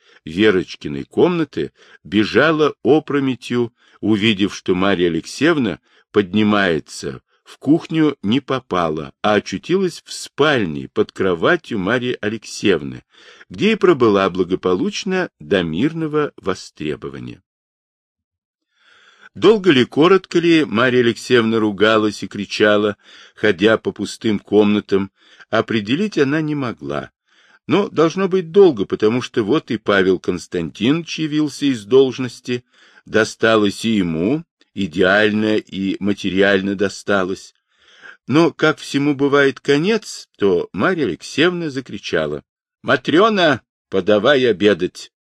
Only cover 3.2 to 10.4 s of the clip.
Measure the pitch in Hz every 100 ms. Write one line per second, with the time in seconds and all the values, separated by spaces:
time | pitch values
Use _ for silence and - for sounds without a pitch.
3.2 | 135 123 - 120 117 _ _ _ 101 107
4.2 | 110 95 98 - - 92 98 92 87 80
5.2 | - - 151 156 113 76 _ _ _ 104
6.2 | 95 104 104 104 95 76 - - 87 64
7.2 | _ _ - - 131 160 - 160 151 -
8.2 | 98 131 - 131 - 92 82 78 69 -
9.2 | 101 104 - 95 - 185 185 - - -
10.2 | - -